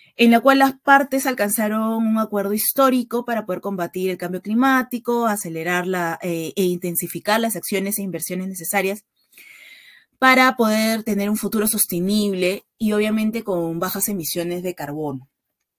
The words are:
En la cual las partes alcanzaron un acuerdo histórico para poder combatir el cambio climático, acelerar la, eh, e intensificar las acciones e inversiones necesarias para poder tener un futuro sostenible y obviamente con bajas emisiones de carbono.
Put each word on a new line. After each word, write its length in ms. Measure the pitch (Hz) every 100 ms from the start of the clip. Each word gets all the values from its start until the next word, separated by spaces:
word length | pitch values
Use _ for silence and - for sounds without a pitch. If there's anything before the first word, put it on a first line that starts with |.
| _ -
En 160 | 233
la 80 | 233
cual 200 | 254 269
las 200 | 269 262
partes 460 | - 277 277 269 269
alcanzaron 800 | 254 202 220 214 220 220 226 226
un 100 | 220
acuerdo 340 | 214 202 196
histórico 720 | 214 - - 269 254 - 240 240
para 200 | 226 208
poder 140 | 180
combatir 500 | 202 190 170 185 185
el 80 | 180
cambio 240 | 175 180
climático, 840 | 202 226 269 262 247 240 240 240 233
acelerar 580 | 202 175 160 165 180 180
la, 300 | 185 170 165
eh, 320 | 185 165 160 -
e 80 |
intensificar 800 | 185 175 180 170 175 165 202 220
las 160 | 226 180
acciones 420 | - 196 196 208
e 20 |
inversiones 460 | 196 165 160 180 185
necesarias 560 | 185 165 202 190 214 - _ _ - - - - - - - _ _
para 360 | 262 262 254 254
poder 480 | 220 214 220 220
tener 260 | 220 202 202
un 60 | 208
futuro 320 | 196 220 214
sostenible 960 | 214 - 175 185 214 208 185 180 185 - _
y 160 | 214
obviamente 500 | 208 214 220 214 226
con 340 | 214 175 165 165
bajas 280 | 185 196 208
emisiones 560 | 202 151 175 170 175
de 100 | 180
carbono. 540 | - 143 147 151 151 131 _ _ _ _